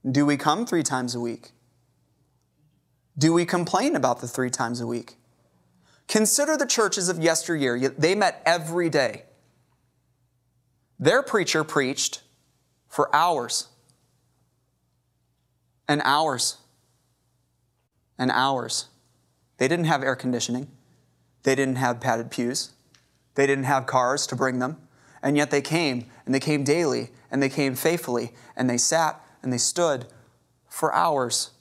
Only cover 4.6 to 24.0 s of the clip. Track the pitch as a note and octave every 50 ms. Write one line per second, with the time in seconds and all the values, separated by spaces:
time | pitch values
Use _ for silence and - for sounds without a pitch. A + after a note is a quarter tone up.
4.6 | B2+ A#2 A#2+ B2 A#2+ A#2 A#2+ A#2 A#2 - - _ _ _ _ _ _ _ _ _
5.6 | _ _ _ _ _ _ _ _ _ - - G#3+ G#3+ G#3 - - C#4+ D4+ D#4 C#4
6.6 | C#4 B3 - B3 A3 F#3+ - G3+ F3+ F3+ F3+ E3 D#3+ E3 D#3+ D#3+ - - E3+ D#3
7.6 | C#3 B2 A#2+ B2 C3 C3+ B2+ - D3+ E3+ F#3+ G#3 G3 F3 - - - D#3+ E3+ F3
8.6 | D#3 D#3+ E3 F3 F3 E3 D3+ D3 C3 A2+ G#2+ - - _ _ _ _ _ _ _
9.6 | _ _ _ _ _ _ _ _ _ _ _ _ _ _ _ _ _ _ _ _
10.6 | _ _ _ _ _ _ _ _ C3 D3+ G#3 C4 C#4 - - G#3+ E3+ - - D#3+
11.6 | D3+ D#3 - D3+ C3+ B2+ A2+ - - - - - _ _ _ _ _ _ _ _
12.6 | _ _ _ _ _ _ - - D3 - - D3 E3 F3+ E3+ C#3 A#2+ A#2 - -
13.6 | - - _ _ _ _ _ _ _ _ _ _ _ _ _ _ _ _ _ _
14.6 | _ _ _ _ _ _ _ _ _ _ _ _ _ _ _ _ _ _ _ _
15.6 | _ _ _ _ _ - D3 D3 - - C#3 D3+ D#3+ D#3 C3 A#2+ - - - -
16.6 | _ _ _ _ _ _ _ _ _ _ _ _ _ _ _ _ _ _ _ _
17.6 | _ _ _ _ _ _ _ _ _ _ _ - B2+ B2+ - B2 C3 C#3 C3+ B2
18.6 | A#2 A#2+ - - - - _ _ _ _ _ _ _ _ _ _ _ _ _ -
19.6 | - C3+ E3+ F3 E3+ D#3 D#3+ C#3 C3 C3+ B2+ A#2+ - B2+ B2 A#2+ - - A#2+ B2
20.6 | C#3 C#3+ - _ _ _ _ _ _ _ _ _ _ _ _ _ _ C#3 C3+ C3+
21.6 | C#3 C3+ C3 B2+ C3 B2 A#2+ A#2 A#2 C3 A#2 A#2 A#2 B2 - - A#2+ A#2+ C3+ -
22.6 | - - _ _ _ _ _ _ _ _ _ _ _ _ _ - C#3 C#3 C#3 C3+
23.6 | C3 C3 C#3+ C3+ B2 - - B2+